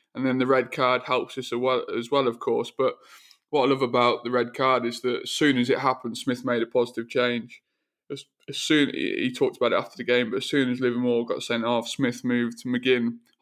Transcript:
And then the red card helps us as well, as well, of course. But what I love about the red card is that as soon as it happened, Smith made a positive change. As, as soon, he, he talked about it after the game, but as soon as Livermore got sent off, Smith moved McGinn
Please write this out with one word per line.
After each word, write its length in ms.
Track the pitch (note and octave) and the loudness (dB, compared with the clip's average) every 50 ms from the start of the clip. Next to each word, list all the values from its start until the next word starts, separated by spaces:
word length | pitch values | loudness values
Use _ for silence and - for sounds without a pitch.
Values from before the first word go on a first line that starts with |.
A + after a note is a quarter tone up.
| _ _ - | _ _ -8
And 100 | B2 C3 | -4 -2
then 140 | C3 B2+ B2+ | 0 0 2
the 80 | C3 B2+ | 2 4
red 240 | C3+ C3 B2 A#2+ | 4 4 2 0
card 320 | - - C3+ B2+ B2+ B2 - | -2 0 2 2 2 0 0
helps 320 | - C3 B2+ - - - C#3 | 0 -2 -2 -2 -4 -6 -10
us 160 | B2 - - | -8 -6 -4
as 60 | A#2+ | -2
well, 260 | B2 C3 B2+ B2 - - G#2 | 0 2 0 0 -2 -2 -4
as 140 | A2+ A#2 A#2 | -4 -2 0
well, 180 | - C#3 C3+ B2 | 0 2 2 2
of 120 | A#2 A#2 | 0 -2
course. 320 | - B2+ A#2 A#2 A#2+ - - | -2 0 0 0 -2 -4 -2
But 200 | - C3+ B2+ - - _ - - - - _ _ _ _ _ | 0 0 0 0 -4 _ -20 -20 -20 -20 _ _ _ _ _
what 160 | - D3 B2+ C3+ | 0 2 4 4
I 20 | |
love 140 | C3+ C3+ C3+ | 4 2 2
about 400 | A#2+ B2 B2+ A#2+ A#2+ B2 A#2 - | 2 2 4 4 4 2 0 -2
the 80 | A#2 | -2
red 240 | B2+ B2 A#2 A#2 - | 0 0 0 -2 -2
card 280 | - C3+ C3 C3 B2 A#2 | 0 2 2 4 2 2
is 180 | A#2+ A#2 - | -2 -4 -4
that 200 | - B2 B2 - - | -4 -2 -2 -4 -4
as 80 | - | -6
soon 280 | - - D#3+ D3 C3+ B2 | -2 2 2 4 4 4
as 100 | B2 A#2+ | 2 2
it 100 | C3 - | 2 2
happened, 380 | C3 C3+ B2+ - - A#2+ A2+ - | 2 0 0 0 -4 -8 -8 -6
Smith 260 | - C3 B2 B2 B2 | -4 -4 -4 -2 -2
made 200 | B2+ A#2+ A#2 A#2 | -2 0 0 -2
a 40 | A#2 | 0
positive 400 | - B2+ A#2+ A#2+ - A#2 A#2 A#2 | 0 0 0 0 -2 -8 -8 -4
change. 540 | - C3 B2 A#2+ A#2+ A#2+ G#2+ - - - _ _ _ _ _ _ _ _ _ - | 0 0 0 2 0 -2 -4 -8 -14 -20 _ _ _ _ _ _ _ _ _ -14
As, 160 | C#3+ C#3 - _ _ _ _ - | -14 -14 -14 _ _ _ _ -12
as 80 | C3+ - | -10 -6
soon, 320 | - - D#3 D3+ C#3+ - | -2 0 2 2 2 0
he, 260 | - - - - - - | -2 -4 -4 -4 -2 -2
he 120 | G#2 B2+ | -2 -4
talked 260 | B2+ - C3+ B2+ - - | -2 0 0 0 0 0
about 140 | B2 A#2 F#2+ | 0 2 2
it 40 | F2+ | 0
after 200 | B2+ - - - | 0 -4 -8 -8
the 60 | B2 | -2
game, 280 | A#2+ B2 B2 B2 A2 | 0 2 2 2 0
but 60 | - C3+ | -2 -4
as 100 | C3+ - | -4 -2
soon 240 | - C#3+ C3+ B2+ | 0 0 2 0
as 80 | B2 B2 | 0 0
Livermore 480 | C3+ B2 A#2+ A#2+ B2 B2 A#2+ A#2 A#2+ A#2 | 0 0 0 0 0 0 2 0 0 -2
got 160 | - - - | -4 -6 -4
sent 200 | - A#2+ A#2 A#2 | -4 -4 -2 0
off, 240 | A#2 A#2+ A#2 A2+ - | 0 0 0 -2 -4
Smith 360 | - - C3+ A#2+ A#2+ A#2+ - | -4 -2 -2 -2 -2 -2 -2
moved 400 | B2 B2 A#2+ A#2+ A#2 A#2 - - | -2 0 0 0 -2 -4 -8 -6
McGinn 520 | B2+ B2 B2 B2+ C3 B2+ B2 A#2 A#2 A#2 - _ _ _ _ | -4 -4 0 2 2 2 2 2 0 -4 -6 _ _ _ _